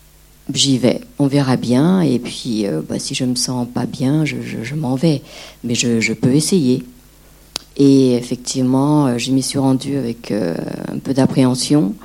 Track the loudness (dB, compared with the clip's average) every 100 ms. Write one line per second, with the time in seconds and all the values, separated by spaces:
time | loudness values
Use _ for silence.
0 | _ _ _ _ -8 -2 0 2 2 0
1 | -6 -2 0 2 2 0 2 2 4 2
2 | 2 0 -4 -10 -6 -2 -2 -4 -6 -8
3 | -6 -4 -2 -2 -4 -4 -4 -6 -6 -2
4 | 0 0 0 -4 -8 -8 -6 -6 -4 0
5 | 0 0 -4 -20 -20 -12 -4 -2 0 0
6 | 0 0 2 2 2 2 2 0 -4 -20
7 | -20 _ -20 -20 -16 -16 -12 2 6 6
8 | 6 2 -2 -8 -6 -2 0 2 2 2
9 | 2 0 0 0 0 0 2 0 -2 -4
10 | -4 -6 -4 -2 -2 -4 -6 -8 -8 -8
11 | -2 2 2 4 2 2 2 2 2 -4